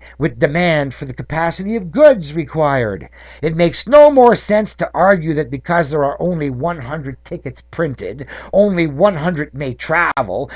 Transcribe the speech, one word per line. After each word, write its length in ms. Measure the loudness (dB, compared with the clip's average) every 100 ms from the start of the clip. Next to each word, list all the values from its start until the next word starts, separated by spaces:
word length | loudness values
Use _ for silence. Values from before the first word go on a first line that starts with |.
| -16 -6
with 220 | -6 -2
demand 560 | -2 0 0 0 -2
for 100 | -8
the 80 | -12
capacity 640 | -12 -8 -4 -4 -4 -6 -6
of 160 | -4
goods 420 | 4 6 6 -2
required. 760 | -6 -6 -2 0 2 -2 -4 -12 -20 -20 -8
It 140 | -4 0
makes 300 | 2 0 6
no 240 | 8 8
more 240 | 8 6
sense 400 | 4 0 0 -2 -4
to 140 | -6
argue 400 | 2 2 2 0
that 160 | -4 -4
because 400 | -8 -2 -2 0
there 120 | 0
are 120 | -2 -2
only 300 | -4 -2 -4
one 300 | -4 -6 -6
hundred 440 | -10 -10 -10 -14 -14
tickets 360 | -12 -12 -14 -12
printed, 560 | -6 -4 -4 -10 -10 -14 -16 -2
only 320 | 2 2 2 0
one 300 | 2 2 2
hundred 360 | -2 -4 -6
may 220 | -6 -8
travel 760 | -8 -2 0 0 -2 -4 -6 -8